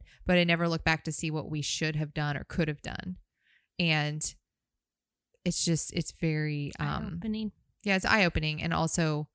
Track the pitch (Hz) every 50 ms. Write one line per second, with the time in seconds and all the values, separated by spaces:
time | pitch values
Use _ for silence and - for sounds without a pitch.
0 | - - - - - - 180 180 175 175 170 165 170 170 165 165 - 165 160 151
1 | - 160 151 - - 156 151 156 - - 156 151 143 - - - 160 156 156 156
2 | 156 147 - 151 147 147 143 - - - - - 165 156 147 - - - - -
3 | - 180 185 - - _ _ _ _ _ _ _ _ _ _ - 175 165 156 151
4 | 147 151 151 151 - - - _ _ _ _ _ _ _ _ _ _ _ _ _
5 | _ _ _ _ _ _ _ _ - 180 170 - - 170 165 156 - - - 170
6 | 160 - - - 170 160 151 156 151 151 147 147 143 139 - - 147 147 147 -
7 | - - 160 170 196 220 214 220 220 202 - _ _ _ _ _ - 202 190 190
8 | - - 220 220 185 170 - 156 156 156 151 151 - 165 165 160 165 160 - -
9 | 165 156 151 147 151 -